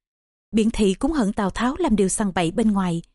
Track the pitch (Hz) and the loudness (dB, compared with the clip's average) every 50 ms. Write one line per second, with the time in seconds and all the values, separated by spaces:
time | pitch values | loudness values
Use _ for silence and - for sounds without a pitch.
0 | _ _ _ _ _ _ _ _ _ _ - 226 214 226 - - 214 190 185 - | _ _ _ _ _ _ _ _ _ _ 0 2 2 2 2 2 2 2 2 0
1 | - 294 330 302 214 190 226 - 202 185 - - 220 254 294 - 349 320 220 202 | -2 -2 0 0 0 0 0 -2 -2 -4 -2 -2 -2 -2 -2 -2 0 0 2 2
2 | 196 185 - - 220 196 165 190 175 160 - - 220 220 202 196 185 180 165 170 | 2 0 0 -2 -2 -2 0 0 -2 -2 0 0 0 2 2 2 0 0 -2 -4
3 | - _ _ | -6 _ _